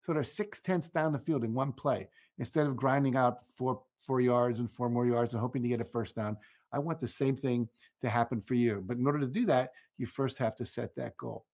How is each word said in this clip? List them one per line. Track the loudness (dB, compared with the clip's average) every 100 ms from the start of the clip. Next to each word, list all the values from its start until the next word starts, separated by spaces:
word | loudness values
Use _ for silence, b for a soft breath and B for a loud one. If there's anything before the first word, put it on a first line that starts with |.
So | 0
they're | -2
six | -2 -4 -8 -6
tenths | -2 -2 0
down | -2 0
the | 0
field | 0 0 0
in |
one | 0 -2
play. | -2 -2 -2 -4 b b -10
Instead | -2 0 0
of | 2
grinding | 2 4 4 4
out | 2 2 -16 -4
four, | -2 -2 _ _
four | -2 2
yards | 4 4 4 0
and | -4
four | -2 0
more | 2 2
yards | 2 0
and | 0
hoping | -2 -2
to | 0
get | -2
a | -2
first | -4 -4 -4
down, | -6 -6 b b b
I | -6
want | -4 -4
the | -4
same | 0 0 0
thing | 0 0 -2 b b _
to | 0
happen | 2 2 -2
for | 0 2
you. | 2 0 -4
But | 0
in | 0
order | 0
to | -2
do | 0 2
that, | 2 2 B B -8
you | -8
first | -2 -2 0
have | -2 -2
to | -6
set | -6 -6 -8
that | -10 -8
goal. | -10 -10 _